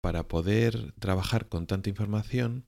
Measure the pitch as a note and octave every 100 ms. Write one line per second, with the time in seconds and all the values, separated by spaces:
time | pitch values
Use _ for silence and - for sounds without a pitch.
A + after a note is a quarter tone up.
0 | F2+ E2+ D#2+ E2 E2+ G#2+ A#2 A2+ C#2+ -
1 | G#2 F#2 G2 A2+ - E2+ E2+ F#2+ G2 G2
2 | G#2 G#2+ G#2+ B2 A#2 B2